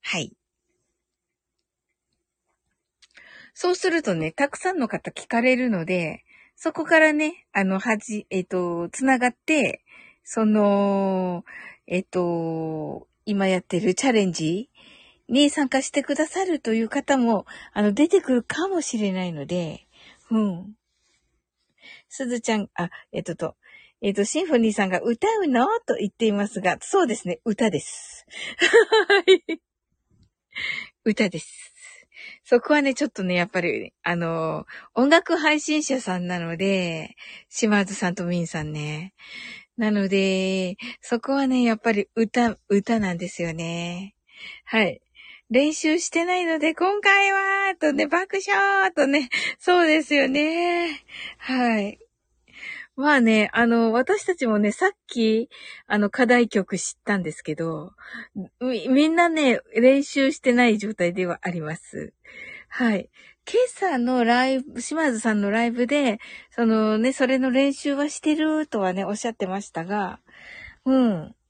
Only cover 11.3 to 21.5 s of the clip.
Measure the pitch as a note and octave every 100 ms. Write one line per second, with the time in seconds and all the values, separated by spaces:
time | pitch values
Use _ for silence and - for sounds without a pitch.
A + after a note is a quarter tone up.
11.3 | F3 - - - - - F3+ F#3+ F#3 F3
12.3 | E3+ E3 D#3+ D#3+ D#3 D3+ - - _ -
13.3 | G3+ F#3+ F#3 - F3 G#3 F3+ C#4 A3+ F#3+
14.3 | E3 D#3+ F3+ B3 _ - - - _ -
15.3 | B3 C#4+ D4+ C4+ C4+ C4+ C#4+ C4+ C#4+ D#4
16.3 | F4+ F#4+ D#4 - A3 A3+ C#4+ - C#4 A#3
17.3 | G#3 - - - - G#3 G3+ D#4 G4 -
18.3 | B3 - - F#4 F#4 - A3+ G#3 F#3 F3+
19.3 | D#3 C#3+ F3+ E3 C#3 _ _ - _ _
20.3 | A3 G#3 E3+ G3 G#3+ _ _ _ _ _
21.3 | _ _